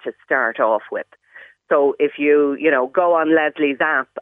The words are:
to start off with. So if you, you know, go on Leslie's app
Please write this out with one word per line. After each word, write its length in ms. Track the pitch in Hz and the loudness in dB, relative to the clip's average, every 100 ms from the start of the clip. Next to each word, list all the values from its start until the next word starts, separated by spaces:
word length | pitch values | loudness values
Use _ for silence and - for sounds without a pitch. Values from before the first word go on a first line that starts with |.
to 80 | 127 - | -14 -14
start 360 | - 139 117 113 | -6 -2 -2 -2
off 220 | 113 107 - | 0 0 -4
with. 160 | 98 - _ _ - - _ - | -12 -12 _ _ -20 -20 _ -2
So 260 | 151 143 - | 2 2 0
if 140 | 147 - | -2 0
you, 360 | 147 147 143 139 | 2 2 2 0
you 100 | 147 | 0
know, 180 | 131 131 | 0 0
go 260 | 185 175 | 0 0
on 200 | 165 156 | 0 2
Leslie's 460 | 160 151 - 147 131 | 0 0 -2 -4 -2
app 300 | 156 139 131 - | -2 -2 -6 -10